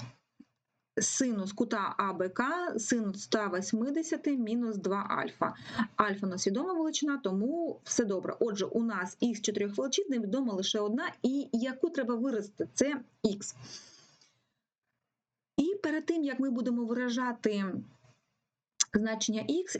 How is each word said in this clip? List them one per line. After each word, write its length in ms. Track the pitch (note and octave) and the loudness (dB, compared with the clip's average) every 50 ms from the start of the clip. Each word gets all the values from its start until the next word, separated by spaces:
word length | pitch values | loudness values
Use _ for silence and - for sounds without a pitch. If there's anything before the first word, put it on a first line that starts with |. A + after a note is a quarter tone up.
| - - - _ _ _ _ - - _ _ _ _ _ _ _ _ _ - G#3+ | -12 -14 -14 _ _ _ _ -20 -20 _ _ _ _ _ _ _ _ _ -2 0
Синус 520 | G3 - - - C4+ B3 A3 G3 F#3+ G3+ | 0 2 2 2 2 2 2 0 -2 -2
кута 420 | G3+ - A#3+ G#3+ A#3+ G3+ F#3+ - - - | 0 0 0 2 2 0 0 0 0 0
А 140 | G3+ F#3+ | 0 0
Б 160 | F3+ E3+ F#3 F#3 | 2 0 -2 -2
К, 500 | - - B3 C#4+ E4 F4+ F4 D#4+ - A#3 | 0 0 0 0 2 0 -2 -2 -2 -2
синус 380 | - - B3 A#3 A3 G3+ F#3 | 0 2 2 2 2 -2 -4
ста 300 | G3+ - - - A3 G#3 | -6 -4 0 0 0 2
восьмидесяти 880 | F#3+ F3 F#3 G3 - A3+ G#3+ A#3+ C#4+ C#4+ D#4+ D#4+ - D#4+ D#4 - D4+ C#4 | 2 0 0 0 0 0 0 2 2 0 0 0 0 -2 -2 0 0 0
мінус 400 | B3+ A3+ G#3 A#3 A#3+ A#3+ A3+ G#3 | 2 0 0 0 0 0 0 -2
два 300 | F#3+ E3+ F3+ G3 G3+ G3 G3 | -2 0 0 0 0 0 0
альфа. 440 | - - - - - - - - - - - - - - A3 - - | 0 -2 -2 -2 -2 -2 -2 -2 -2 -6 -12 -8 -2 -2 -2 -2 2
Альфа 300 | - G#3+ G3+ G3 G3+ G3 | 2 2 2 2 0 -2
у 40 | F#3+ | -2
нас 160 | F3+ F#3+ - | -2 0 0
відома 260 | G3 G3 B3 E4 F#4 | 2 2 2 0 0
величина, 460 | F#4 D#4+ D#4+ D#4 - - D4 D4 C#4 C4+ | 0 0 0 0 0 0 0 0 0 0
тому 640 | C4+ F#3+ F#3+ G3 G#3+ C4+ E4 E4+ E4+ D4 - - - | -2 0 0 0 0 0 0 0 -2 -4 -4 -6 -8
все 200 | - - - A#3 | -4 0 0 2
добре. 320 | G3 F#3+ F3+ - - - - | 2 0 -2 -2 -2 0 0
Отже, 240 | - A3+ G3+ G3+ F#3 | 0 0 0 -2 -2
у 180 | - - A#3 | 0 0 0
нас 340 | A#3 A3+ G3+ F3+ F#3+ G3 - - | 0 0 0 -2 -4 -4 -2 0
із 220 | - A#3+ A3 G#3+ | 0 0 0 0
чотирьох 340 | - A#3 G#3 G#3 G3+ G3+ G3+ | -2 -2 0 0 0 0 0
величин 280 | - C4+ C4 - G4 G4+ E4+ | -2 -2 0 0 0 0 0
невідома 460 | C4 A#3 G#3 G3 G#3+ C#4 C4+ A#3 G3+ | 0 0 0 0 0 0 0 0 0
лише 260 | F#3 G3 - - G#3+ | 0 0 0 0 2
одна, 320 | G#3 G#3 A3+ C#4 F4+ E4+ - - | 2 2 0 0 -2 -2 -4 0
і 260 | - B3+ C4+ C#4+ C4+ - | 0 2 2 0 -2 0
яку 380 | - A3+ C4 C4 B3+ - - E4 | 0 0 0 0 -2 0 0 0
треба 240 | E4+ C#4 B3 A#3 A#3+ | 2 2 0 0 0
виразити, 540 | A3+ B3+ C#4 A3+ G#3 G3+ - - - - - - | 0 0 0 0 0 -2 -4 -4 -6 -6 -2 2
це 260 | - B3+ C#4+ D4 A#3+ - - _ _ | 2 2 2 2 -2 -6 -12 _ _
ікс. 340 | - G#3+ G3 - - - - - - - - - - - - - - - _ _ _ _ _ _ _ _ _ _ _ _ _ _ _ _ _ _ _ _ _ _ _ _ _ _ _ _ - | 2 2 2 0 -6 -10 -12 -12 -14 -16 -16 -16 -18 -20 -20 -20 -20 -20 _ _ _ _ _ _ _ _ _ _ _ _ _ _ _ _ _ _ _ _ _ _ _ _ _ _ _ _ -2
І 180 | - C#4+ F4+ G#4 G4+ | 0 2 2 0 0
перед 240 | - D4+ D4+ D#4 D#4 | 0 0 0 0 0
тим, 180 | - E4+ E4 D4 | 0 0 0 0
як 160 | C#4 B3 C4 | 0 0 0
ми 100 | C4+ C4+ | 0 0
будемо 340 | A#3+ B3+ A3+ B3 A#3+ A#3+ A#3 | 0 0 0 0 0 0 0
виражати 880 | A3 A#3+ B3 B3+ B3 A#3 B3+ B3 B3 A#3+ - - G#3+ G#3 G3+ G3 F#3 - - - - - _ _ - _ _ _ _ _ _ _ _ _ _ _ _ _ - - - - | 0 0 0 0 0 0 0 0 -2 -2 0 0 0 0 0 -2 -2 -4 -6 -8 -10 -16 _ _ -20 _ _ _ _ _ _ _ _ _ _ _ _ _ -2 0 2 2
значення 500 | G#3 A3 A3 A3 G3+ - A3 G#3+ G#3+ G#3+ A#3 | 0 2 0 -2 -2 -2 -2 -2 -2 0 0
ікс, 280 | D4 F4+ F#4 - - | 0 0 0 -2 -6